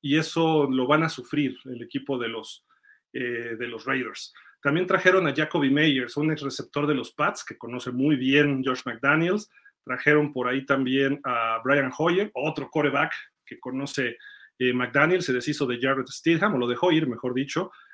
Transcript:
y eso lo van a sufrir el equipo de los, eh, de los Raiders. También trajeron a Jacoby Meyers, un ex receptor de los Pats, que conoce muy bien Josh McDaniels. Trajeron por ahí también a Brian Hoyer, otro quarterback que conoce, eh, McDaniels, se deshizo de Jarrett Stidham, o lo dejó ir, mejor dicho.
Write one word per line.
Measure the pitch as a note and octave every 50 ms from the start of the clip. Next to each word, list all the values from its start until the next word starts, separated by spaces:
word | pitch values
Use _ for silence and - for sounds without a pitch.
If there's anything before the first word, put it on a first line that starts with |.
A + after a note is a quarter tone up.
y | - C#3+ C#3 D#3+
eso | D#3 - - E3+ E3 D#3+ D#3+ D3+ C#3+ C3
lo | C3 C3 B2+
van | B2+ D3 D#3 D#3+
a | D#3
sufrir | - - B2 - - D3 D3 B2+ - - -
el | C3+ B2+ A#2 A#2
equipo | A#2+ - C#3 C3+ - C#3
de | B2 A#2+ A2+
los, | A2+ A2+ A2 - - - _ _ _ _ _ _ - _ _ _ -
eh, | - B2+ A#2+ A#2+ A#2 A#2 A#2 A#2 A2
de | B2
los | A#2+ A#2+ A2 -
Raiders. | C3 C3+ C3 B2+ G#2+ G2+ - - - _ - - - _ _
También | - C#3+ C#3+ E3+ F#3 F3+
trajeron | F#3+ F3 - F#3 F#3 F#3+ F3 D3
a | C3
Jacoby | C#3 D#3 - - E3+ C#3+ C3+
Meyers, | C3+ D3 D#3 D#3 C#3 C3 B2 A#2 -
un | D3 D3 D#3 D#3
ex | D3 C#3
receptor | C#3 B2+ - - - - C#3+ D3 D3
de | D3
los | C3 A#2 - -
Pats, | - D3 F#3 G#3 - -
que | - A2
conoce | _ - A#2 A#2+ B2 - B2+ A#2+
muy | B2 C3 D3+ D3+
bien | C3 B2+ C3 C3+ D3 D3 C#3+ C#3 C3 C3
Josh | C3+ B2+ B2 -
McDaniels. | B2+ A#2 A2 - C#3 D3+ D#3+ E3 F3 F#3 G#3+ G#3 _ _ _ _ - _ _ _
Trajeron | - B2+ B2 - D3+ D3 D3+ D3+ D3 D3
por | C3 B2 B2
ahí | B2+ C3+ C3+
también | - C#3 C3+ C3+ B2+ C3 C3+ C#3 C3+ C#3 C#3 -
a | C3+ B2 A#2 A2+ A2+ A2+ A2+ A2+
Brian | B2+ C#3 C#3+ C3+ C3 C3
Hoyer, | - D#3 E3+ E3+ F#3 G#3 G#3 _
otro | B2 C#3 D#3 D#3 - C3+ -
quarterback | - D#3 D3 C#3+ C3 C#3 D#3 - - - - - _ _ _
que | - - -
conoce, | - B2+ B2+ C3+ C#3 C3 - - C3 A#2+ - - - - - - - - _ _
eh, | B2+ B2+ B2
McDaniels, | B2 B2 A#2+ - C#3+ D3 D#3+ F3+ F3+ -
se | - B2+
deshizo | B2 A#2+ D3+ C#3+ - D3
de | B2 B2 A#2+
Jarrett | B2 C3 C3+ C3+ B2+ -
Stidham, | - - - D#3+ E3+ D#3+ F#3 G#3+ F#3
o | B2+
lo | B2
dejó | A#2+ B2 A#2+ - F#3
ir, | E3 D#3+ D#3
mejor | C3 A#2+ - - B2+ B2
dicho. | B2+ C#3 D3+ - E3 - - - - - _